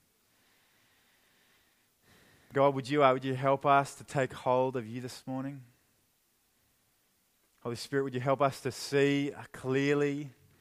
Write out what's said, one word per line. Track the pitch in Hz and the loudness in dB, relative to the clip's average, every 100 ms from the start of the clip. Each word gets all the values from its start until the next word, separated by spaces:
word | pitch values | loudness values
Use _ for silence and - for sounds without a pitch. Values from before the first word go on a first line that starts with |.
| _ _ _ _ _ _ _ _ _ _ _ _ _ _ _ _ _ _ _ _ _ _ _ _ _ | _ _ _ _ _ _ _ _ _ _ _ _ _ _ _ _ _ _ _ _ _ _ _ _ _
God, | 139 143 135 | 2 4 2
would | 123 | 0
you, | 147 | 4
uh, | 135 | 6
would | 131 | 4
you | 131 | 0
help | 127 135 135 147 | -2 0 2 4
us | 139 135 - | 4 2 -6
to | |
take | - 147 127 | -6 -2 -2
hold | - 131 127 131 127 | -2 0 2 0 -4
of | 110 | -8
you | 123 | -10
this | 123 - - | -12 -14 -10
morning? | 131 139 139 120 _ _ _ _ _ _ _ _ _ _ _ _ _ _ _ _ _ _ _ | -8 -10 -12 -18 _ _ _ _ _ _ _ _ _ _ _ _ _ _ _ _ _ _ _
Holy | 120 | -10
Spirit, | 117 - 139 | -8 -4 -2
would | 139 | -2
you | 127 | -2
help | 135 135 | 0 2
us | 139 - | 2 0
to | 131 | -8
see, | - - 143 143 143 143 - | -8 -2 2 4 2 -2 -8
uh, | 120 | -14
clearly, | - 131 135 143 143 147 143 143 - _ _ | -10 -4 0 2 0 0 -4 -10 -16 _ _